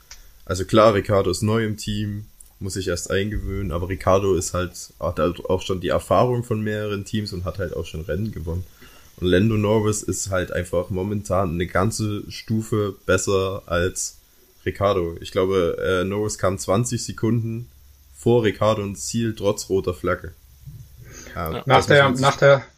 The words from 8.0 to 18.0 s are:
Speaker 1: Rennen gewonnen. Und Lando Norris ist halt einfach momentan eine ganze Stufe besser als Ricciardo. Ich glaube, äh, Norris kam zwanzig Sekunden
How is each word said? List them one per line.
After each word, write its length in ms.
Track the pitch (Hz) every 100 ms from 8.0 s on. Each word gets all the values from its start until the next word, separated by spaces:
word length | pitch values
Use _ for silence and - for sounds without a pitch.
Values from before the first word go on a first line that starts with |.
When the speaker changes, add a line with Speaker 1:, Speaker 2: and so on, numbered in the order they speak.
Speaker 1:
Rennen 300 | 78 82 110
gewonnen. 340 | 85 82 87 - - - - - -
Und 100 | 90
Lando 300 | 90 110 107
Norris 440 | 104 110 107 101
ist 280 | - 92 98
halt 200 | 92 87
einfach 380 | - 87 87 90
momentan 600 | 92 101 104 - 92 95
eine 160 | 85 90
ganze 600 | - 104 - 107 104 -
Stufe 640 | - - 110 110 110 104 95 -
besser 560 | 92 - 95 95 98 -
als 500 | 85 92 - - - _ _ _ _ -
Ricciardo. 520 | - 101 98 85 85
Ich 100 | -
glaube, 460 | 95 95 95 85 -
äh, 240 | - 92
Norris 340 | 92 104 107 -
kam 180 | 95 98
zwanzig 460 | - 98 123 120 -
Sekunden 640 | - 110 120 113 113 120 - - _